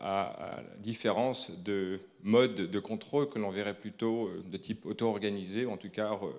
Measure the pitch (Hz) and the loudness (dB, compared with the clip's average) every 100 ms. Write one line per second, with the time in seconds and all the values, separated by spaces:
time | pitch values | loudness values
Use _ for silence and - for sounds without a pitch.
0 | 98 98 98 - 90 - - - 107 113 | 0 0 0 -4 -8 -8 -10 -8 -6 0
1 | 113 101 127 120 - 90 92 98 92 95 | 2 4 2 0 -6 -6 -2 0 0 -4
2 | - - 98 117 127 101 87 101 98 110 | -8 -6 6 8 8 4 0 0 -2 -6
3 | - 143 139 113 101 95 104 98 107 - | 0 2 2 0 -2 0 -2 -4 -8 -2
4 | 113 113 101 87 92 95 - 107 87 104 | 0 2 0 -4 -6 -8 -6 -6 -4 0
5 | 117 104 104 101 92 104 123 98 101 107 | 2 2 0 0 -2 -2 -2 -2 -6 -2
6 | 107 101 90 | 0 0 -4